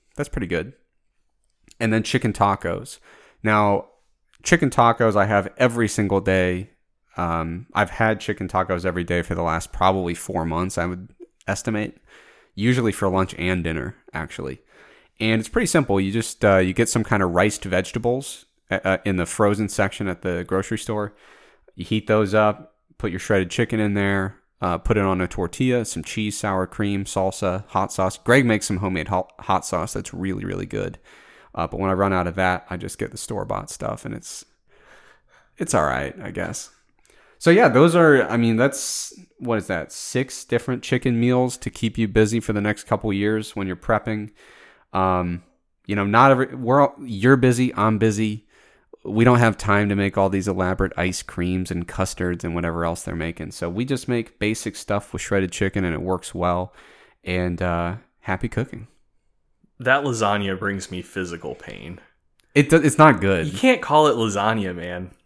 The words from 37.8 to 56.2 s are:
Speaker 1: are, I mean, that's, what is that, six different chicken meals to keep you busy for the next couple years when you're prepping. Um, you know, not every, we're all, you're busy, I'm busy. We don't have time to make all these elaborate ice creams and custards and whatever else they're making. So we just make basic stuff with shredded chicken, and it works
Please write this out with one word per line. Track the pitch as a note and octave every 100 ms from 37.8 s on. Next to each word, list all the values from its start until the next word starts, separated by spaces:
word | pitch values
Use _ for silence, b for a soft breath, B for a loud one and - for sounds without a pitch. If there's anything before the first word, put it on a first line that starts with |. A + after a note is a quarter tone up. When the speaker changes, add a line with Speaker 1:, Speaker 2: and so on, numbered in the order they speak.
| E3 E3+
Speaker 1:
are, | E3 C#3 G#2
I | A#2
mean, | A#2 A2+
that's, | C3+ - - - - - - -
what | A#2+ A2
is | -
that, | F2+ C#2+
six | - - B2+ C3 -
different | - A#2+ - B2
chicken | - B2+ C3 A#2
meals | A#2+ B2+ B2+ -
to | -
keep | - A2+ G#2+
you | A2
busy | A2 G#2+ A2+
for | G#2+
the | G#2
next | G#2 G#2
couple | - G#2 A2
years | G2 G#2 A2 G#2+ -
when | F#2+
you're | F2
prepping. | - A2 - G#2+ G#2 b b b b b b
Um, | G2 F#2+ F2+ F2+ F2 - _ _ _ -
you | G#2
know, |
not | G2 A2 C3+
every, | C3 C3
we're | C3 A#2 C3+
all, | C#3 -
you're | B2+ G2+ A#2 C3+
busy, | B2+ A#2+ B2+
I'm | - G#2+ G#2+
busy. | A2 G#2 A2 G#2+ - b b b b - A2
We | G#2+
don't | A#2 B2
have | A2+ G2+
time | G#2 G2+ G#2
to |
make | G2+ G2 F#2+
all | G2
these | G2 F#2+
elaborate | F2+ F#2 F#2 F#2+ -
ice | F#2 F2+
creams | - - F2 F#2 F#2
and | F2 F2
custards | - F#2+ - F2+ F2
and | F2+
whatever | E2+ E2+ E2+
else | E2+ E2+
they're | - E2+
making. | E2 E2+ D#2+
So | - E2+
we | F#2 C3
just | C3 -
make | A#2+ A2+ -
basic | G#2+ A2 A2 -
stuff | - G2+ -
with | F#2
shredded | - G2 F#2+
chicken, | - F#2+ G2+ F2+
and |
it | D#2+
works | F2+ F#2